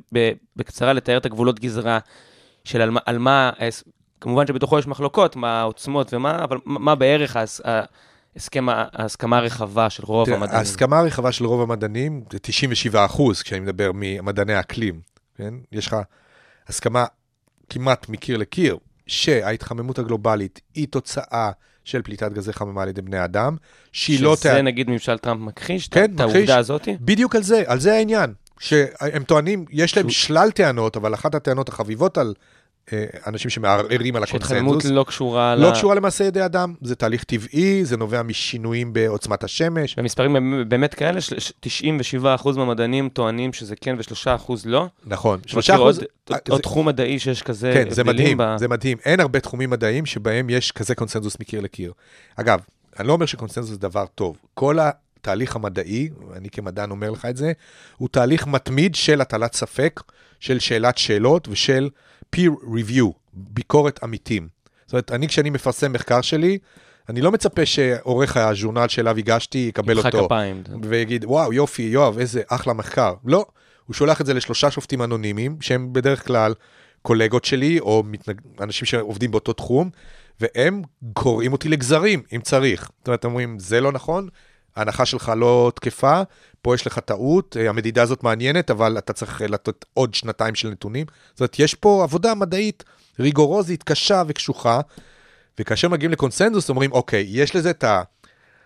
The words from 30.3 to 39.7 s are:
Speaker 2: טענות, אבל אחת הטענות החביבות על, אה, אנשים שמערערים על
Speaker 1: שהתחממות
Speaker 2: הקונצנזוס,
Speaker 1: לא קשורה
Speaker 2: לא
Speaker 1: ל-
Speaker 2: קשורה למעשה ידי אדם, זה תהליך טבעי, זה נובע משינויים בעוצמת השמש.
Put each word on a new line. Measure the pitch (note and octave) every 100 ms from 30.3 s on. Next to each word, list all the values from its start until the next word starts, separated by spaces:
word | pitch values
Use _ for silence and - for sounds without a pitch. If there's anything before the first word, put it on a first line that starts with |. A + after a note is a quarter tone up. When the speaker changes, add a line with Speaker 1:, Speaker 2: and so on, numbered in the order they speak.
| D#3 G#3+
Speaker 2:
טענות, | G#3 D#3+ A#2+ A2 A2
אבל | G#2+
אחת | G#2+ D#3 D3
הטענות | C#3 C3 C3
החביבות | - G#2+ A2 F#3 F3+
על, | A#2 G2+ _ _ _ _ -
אה, | G#2+ G#2+ - G#2+
אנשים | G#2+ B2
שמערערים | A2+ G#2 G#2 G#2+ B2 B2 A#2
על | G#2
Speaker 1:
שהתחממות | G#2 - A#2+ C3
Speaker 2:
הקונצנזוס, | D3+ C#3+ C#3
Speaker 1:
לא | C3+
קשורה | - B2+ A#2+ A#2+ A#2+
Speaker 2:
לא | D#3+
Speaker 1:
ל- |
Speaker 2:
קשורה | A2+ G3+ G3+
למעשה | F#3+ -
ידי | G3 F#3+ F#3
אדם, | F3+ F3 E3+
זה | B2 B2
תהליך | A2+ A#2
טבעי, | - A#2 G#2+ D3 F#3+ G3 D3+
זה | A#2
נובע | A2 A#2+
משינויים | A2+ G#2+ - A#2+ A2+ A#2+ A#2+
בעוצמת | A2 A2 G#2 - G#2
השמש. | G2+ - E3